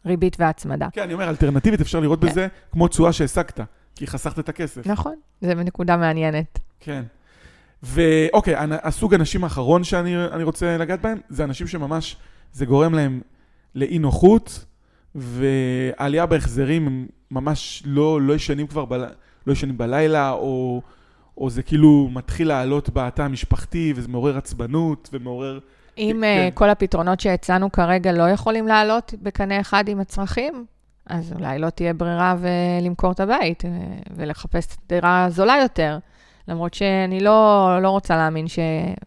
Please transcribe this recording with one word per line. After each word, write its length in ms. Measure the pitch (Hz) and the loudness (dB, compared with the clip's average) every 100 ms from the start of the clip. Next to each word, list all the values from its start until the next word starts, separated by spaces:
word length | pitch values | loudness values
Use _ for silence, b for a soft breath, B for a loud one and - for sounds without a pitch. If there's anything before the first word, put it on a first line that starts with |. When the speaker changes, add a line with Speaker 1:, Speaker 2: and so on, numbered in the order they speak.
| 180 | -2
Speaker 1:
הריבית 300 | 180 185 - | 0 0 2
וההצמדה. 480 | 165 156 147 143 135 | 0 0 -6 -6 -4
Speaker 2:
כן, 80 | 208 | -6
אני 120 | 185 | -8
אומר, 160 | 170 180 | -4 -4
אלטרנטיבית 520 | 156 147 139 220 196 | 2 2 4 2 2
אפשר 180 | 147 165 | 0 0
לראות 220 | 151 160 | 2 2
Speaker 1:
כן. 60 | 165 | 2
Speaker 2:
בזה 200 | 175 190 b b | 2 -2 b b
כמו 160 | 165 170 | 2 2
תשואה 260 | - 170 | 6 4
שהשגת, 460 | - 139 180 170 - 107 _ _ - | 4 0 -2 -4 -8 -12 _ _ -14
כי 120 | 143 | -10
חסכת 320 | - 156 160 | -8 -6 -8
את 100 | 156 | -8
הכסף. 380 | - 156 - 120 | -8 -10 -8 -6
Speaker 1:
נכון, 260 | 208 285 311 _ _ | -4 -6 -10 _ _
זה 140 | 180 170 | -4 -2
נקודה 420 | 180 - 175 170 | -4 -4 0 2
מעניינת. 600 | 165 160 160 151 156 - - _ | 2 0 -2 -2 -4 -8 -8 _
Speaker 2:
כן. 240 | - 139 117 _ b b b b b b | -12 -10 -12 _ b b b b b b
ואוקיי, 720 | 127 131 165 160 156 214 196 156 | -6 2 4 4 4 2 2 -2
הנ-, 160 | 151 156 | -2 -4
הסוג 300 | 156 - 214 | -4 -4 2
אנשים 300 | 185 156 196 | 4 2 -2
האחרון 400 | 175 139 127 175 | -4 -2 2 2
שאני, 340 | 175 185 175 175 175 | 2 -2 -2 -2 -2
אני 160 | 165 | -4
רוצה 340 | 165 - 175 165 | -4 -2 -2 -2
לגעת 240 | 165 185 | -4 -4
בהם, 160 | 220 220 - | -4 -6 -10
זה 140 | 135 | -6
אנשים 240 | 147 131 180 | -4 -4 -8
שממש, 480 | 175 143 160 - - b b b | -8 -6 -6 -6 -14 b b b
זה 120 | 131 135 | -8 0
גורם 280 | 139 165 | 4 4
להם 280 | 160 139 127 - _ _ _ _ 131 | 2 0 -4 -10 _ _ _ _ -6
לאי 240 | 135 170 | -2 0
נוחות, 640 | 147 - 180 220 - - - _ _ _ _ 151 | 0 6 8 8 2 -16 -18 _ _ _ _ -14
ועלייה 1080 | 123 120 135 135 127 127 127 - 143 151 170 | -10 -2 0 2 0 -2 -4 -4 -2 0 2
בהחזרים, 640 | 160 127 120 135 160 151 | 0 0 -2 0 0 0
הם 180 | 131 127 _ _ | -4 -8 _ _
ממש 520 | 135 139 151 - - 143 | -6 -4 -4 -6 -12 -2
לא, 360 | 143 156 156 | 2 2 2
לא 120 | 139 | 2
ישנים 340 | 151 - 143 147 | 0 0 -4 -4
כבר 180 | 147 127 | -6 -6
בל-, 200 | 123 127 - b b - | -6 -6 -14 b b -2
לא 60 | |
ישנים 240 | 139 135 123 | -2 -2 -4
בלילה, 540 | 117 139 156 156 139 | -2 2 2 2 0
או, 500 | 123 135 127 127 123 b b b b b - | -2 -4 -4 -4 -6 b b b b b -8
או 120 | 135 | -6
זה 140 | 117 | -6
כאילו 460 | - 151 151 147 135 | 0 6 8 8 4
מתחיל 360 | 127 - - 165 | -4 -8 -4 0
לעלות 420 | 139 127 143 - | 0 0 -2 -2
בתא 280 | 139 123 - | -4 -4 -4
המשפחתי, 720 | 143 131 - - - 170 160 127 | -4 -4 0 -2 0 -2 -2 -2
וזה 120 | 120 | -4
מעורר 300 | 123 139 135 | -2 -2 -2
עצבנות, 720 | - 113 117 151 165 147 - | -8 -8 -4 -2 -2 -4 -8
ומעורר 460 | 135 123 123 135 135 _ b b - | -12 -10 -8 -10 -10 _ b b -6
Speaker 1:
אם, 180 | 214 220 | -4 0
Speaker 2:
כן. 20 | |
Speaker 1:
אה, 260 | 214 196 180 | 2 2 0
כל 160 | - 208 | 2 2
הפתרונות 500 | 208 190 170 175 185 | 4 0 0 0 0
שהצענו 520 | 208 180 - 185 196 | 0 -2 0 0 0
כרגע 400 | - 175 185 185 | 0 2 2 2
לא 120 | 170 170 | 2 2
יכולים 380 | 202 226 220 220 | 2 0 -2 2
לעלות 460 | 220 214 226 - 208 | 2 4 0 -2 -10
בקנה 380 | 196 - 196 196 | -8 -4 -2 -2
אחד 280 | 196 202 208 | 0 0 0
עם 120 | 196 | -4
הצרכים, 680 | 196 - 196 - 277 277 233 _ _ _ - | -4 -4 -4 -4 -6 -10 -18 _ _ _ -8
אז 280 | 170 165 | -8 -6
אולי 260 | 170 147 139 | -8 -6 -4
לא 100 | 160 | -4
תהיה 240 | - 170 | -2 -4
ברירה 420 | 165 170 170 180 175 | -2 -2 0 0 0
ולמכור 720 | 180 175 175 175 175 175 185 | 0 0 0 0 -2 0 0
את 80 | 180 | 0
הבית, 460 | 196 269 170 165 170 | 0 0 0 -2 -6
אה, 40 | 175 180 - - 170 | -6 -8 -12 -14 -10
ולחפש 520 | 151 151 - 175 170 - - | -8 -8 -4 -4 -4 -10 -4
דירה 380 | 175 175 180 180 | 0 4 4 4
זולה 260 | 170 202 277 | 4 4 4
יותר. 360 | 254 - 156 151 b b b b - | 2 0 -2 -2 b b b b -10
למרות 260 | 165 170 | -6 -6
שאני 460 | - 196 190 185 185 | -2 0 0 0 2
לא, 140 | 202 220 214 202 190 180 | 6 8 8 8 6 4
לא 80 | 190 | 2
רוצה 260 | 196 - 165 | 0 0 2
להאמין 320 | 160 160 160 | 2 0 -4
ש-, 120 | - 165 160 170 - | -2 -2 -2 -4 -6